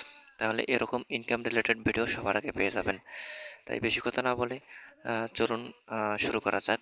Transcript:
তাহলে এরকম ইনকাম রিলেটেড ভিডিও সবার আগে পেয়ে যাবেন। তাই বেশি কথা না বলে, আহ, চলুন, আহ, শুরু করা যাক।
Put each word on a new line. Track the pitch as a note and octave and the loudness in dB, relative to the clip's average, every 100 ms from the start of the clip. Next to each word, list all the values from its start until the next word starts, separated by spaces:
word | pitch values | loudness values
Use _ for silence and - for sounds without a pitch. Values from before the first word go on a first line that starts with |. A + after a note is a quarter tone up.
| - - - - | -12 -16 -18 -2
তাহলে | A2 A2+ A2+ | 0 0 2
এরকম | B2 A2+ B2 - | 2 2 -2 -2
ইনকাম | B2 A#2 A#2+ | -4 0 0
রিলেটেড | A#2+ A#2 A2 A2+ | 2 2 4 2
ভিডিও | A2 A2 A#2 | 2 2 0
সবার | A#2 A#2 G#2 | 0 2 2
আগে | A#2+ | 0
পেয়ে | - G2 | 0 0
যাবেন। | G2 F#2 F#2+ - - - - - - - | 2 0 -2 -6 -12 -10 -10 -12 -14 -6
তাই | A#2+ | -2
বেশি | A#2 B2 | 0 0
কথা | A#2+ B2 | 0 0
না | B2+ B2 | 0 2
বলে, | B2 B2+ - - - - | 0 -2 -10 -18 -18 -10
আহ, | B2 A2+ A2+ | -4 -2 -2
চলুন, | - A#2 A2+ B2 - - | 2 2 2 -4 -14 -6
আহ, | A2+ G#2+ G#2 | -2 0 0
শুরু | C3 A2+ | 0 0
করা | - G2 | 2 2
যাক। | - A2+ | 2 0